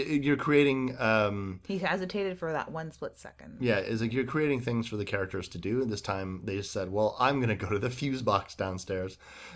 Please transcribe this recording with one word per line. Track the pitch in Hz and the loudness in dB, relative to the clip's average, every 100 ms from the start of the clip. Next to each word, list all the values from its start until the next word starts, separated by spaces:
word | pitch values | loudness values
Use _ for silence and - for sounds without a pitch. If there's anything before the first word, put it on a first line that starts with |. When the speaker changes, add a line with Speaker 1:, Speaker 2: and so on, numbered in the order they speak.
| 139 | 4
Speaker 1:
it, | 147 | 2
you're | 139 139 | 4 2
creating, | 151 147 143 131 131 127 | 6 6 6 4 0 0
um, | 113 110 104 101 98 92 - | 4 6 4 2 -4 -6 -4
Speaker 2:
He | 196 | -2
hesitated | 170 165 185 208 196 180 | 0 -2 -2 -2 -4 -4
for | 165 | -4
that | 151 - | -4 -4
one | 160 160 | -6 -8
split | - 147 - | -8 -10 -10
second. | - - 73 - | -20 -18 -18 -4
Speaker 1:
Yeah, | 127 101 | 2 2
it's | 95 113 | 2 0
like | 117 | 0
you're | 123 | 0
creating | 131 156 151 131 | 0 2 2 2
things | 123 117 113 | 0 0 0
for | 107 | -4
the | |
characters | 101 101 92 95 87 | -2 -2 -2 -4 -6
to | 87 | -6
do, | 92 123 | -2 0
and | 127 | 0
this | 101 | -4
time | - 98 95 92 | -4 -4 -4 -6
they | 104 98 | -4 -4
just | 101 | -4
said, | 104 92 | -4 -2
"Well, | 101 107 - | 2 2 4
I'm | 127 139 | 2 4
gonna | 120 98 | 2 0
go | 95 | 0
to | 101 | 0
the | 123 | 0
fuse | 123 143 131 | -2 -4 -2
box | 110 98 - | 2 0 0
downstairs." | - 95 92 - 92 92 - - - - | -6 -4 -4 -4 -4 -4 -8 -20 -20 -18